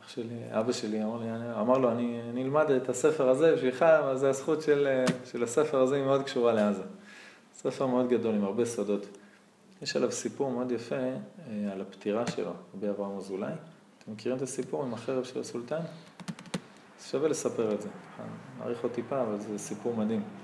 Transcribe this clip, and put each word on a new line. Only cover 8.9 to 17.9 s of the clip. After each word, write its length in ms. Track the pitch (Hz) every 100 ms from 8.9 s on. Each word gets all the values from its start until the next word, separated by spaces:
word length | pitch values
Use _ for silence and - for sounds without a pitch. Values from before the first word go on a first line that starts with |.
| 101 - - - - _ _ - -
יש 140 | 143 147
עליו 160 | 127
סיפור 380 | - 117 104 135
מאוד 220 | 123 127
יפה, 220 | 120 -
אה, 800 | 143 127 127 101 - 156 107 104
על 80 | 95
הפטירה 460 | 95 - 107 104 117
שלו, 260 | - 95 87 - 98
רבי 120 | 104
אברהם 280 | 98 101 98
אזולאי. 340 | 92 95 120 160 - - - -
אתם 140 | -
מכירים 240 | 110 120 131
את 60 |
הסיפור 400 | 135 - 127 156
עם 120 | 135
החרב 300 | 113 117 131
של 160 | 127 127
הסולטן? 400 | 123 120 120 156 165 - - - - - - - - - - -
אז 60 | -
שווה 180 | 135 156
לספר 460 | 135 123 - 110
את 80 | 104
זה. 60 | 101